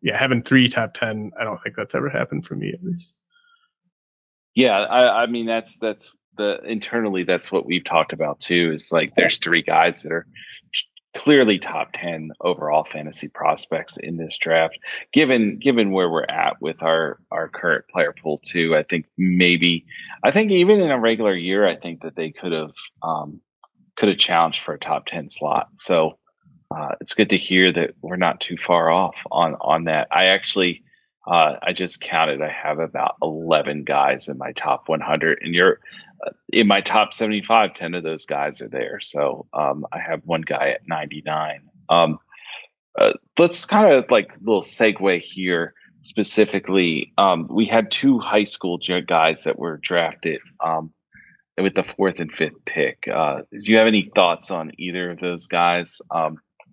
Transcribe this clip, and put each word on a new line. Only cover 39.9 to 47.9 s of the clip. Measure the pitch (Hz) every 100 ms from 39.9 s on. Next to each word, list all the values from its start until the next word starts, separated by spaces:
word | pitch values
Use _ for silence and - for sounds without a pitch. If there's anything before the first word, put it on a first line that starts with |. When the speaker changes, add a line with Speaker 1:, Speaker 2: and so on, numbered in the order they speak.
Speaker 2:
I | 80
have | - 80 82
one | 82
guy | 80 71 69
at | - -
ninety-nine. | 80 73 151 156 78 78 73 _ _ -
Um, | 85 82 76 _ - - - - _ _ -
uh, | - - _ -
let's | 170 - -
kinda, | 208 214 139 -
like, | 117 98 -
little | 104 104
segue | - - 110 101 98 90
here | - - 92 85 82 - _ _
specifically. | - - 101 - - 98 - 95 87 78 - -
Um, | 98 85 80
we | 90 110
had | 113 107